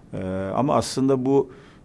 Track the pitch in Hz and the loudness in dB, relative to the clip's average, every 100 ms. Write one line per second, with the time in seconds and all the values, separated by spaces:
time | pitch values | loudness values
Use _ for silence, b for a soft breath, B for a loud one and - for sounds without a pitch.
0 | - 101 95 95 95 110 143 151 110 - | -14 -8 -6 -6 -4 -2 0 0 0 0
1 | 135 135 127 139 - B B B | 2 2 4 2 2 B B B